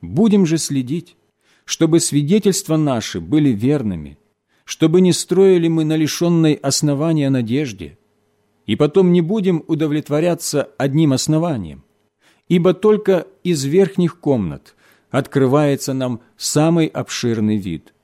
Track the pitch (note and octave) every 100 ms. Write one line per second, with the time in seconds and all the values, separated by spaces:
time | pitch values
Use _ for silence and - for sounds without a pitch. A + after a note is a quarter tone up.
0 | E2+ G#2+ A3 G3+ F3 E3 - C#3+ B2 E3
1 | - _ _ _ _ _ - - D#3+ E3
2 | E3 C#3+ C#3+ G#3 G3+ F#3 - D#3 D3+ B2
3 | G#2+ F#2 E2 C#3+ D3 A2 A#2+ D3 A2+ F2
4 | D2+ C#2+ _ _ _ _ _ - D#3+ E3+
5 | F#3 D#3+ - F3+ G3 F#3 E3 E3 D#3 D#3
6 | D#3 - F3 E3+ D#3+ D3 C#3 C3+ D3+ C#3
7 | D#3+ D#3+ C#3 C3+ A2+ B2+ D3 G2 D#2 -
8 | _ _ _ _ _ _ - G#3 D3 E3+
9 | F3+ F3 E3 A3 F#3+ E3+ - D#3+ D#3 D3+
10 | - D3 E3+ E3+ - D3 - _ C#3+ C#3
11 | D#3+ C3 - D#3 F3 C3+ E2+ C2+ _ _
12 | _ _ _ _ _ F3 F3 F3+ G#3+ G#3+
13 | G#3 F#3+ - _ F3 E3 C3+ E3+ G3 F#3+
14 | F3 - - C3 F#2 C#2 _ _ _ _
15 | _ C3 C3+ - C3+ C#3 D3 C#3 - C3
16 | B2+ A#2 _ _ - D3 D#3 E3+ D#3 -
17 | - - A#2+ A2+ G#2+ G#2+ F2+ D#2+ _ _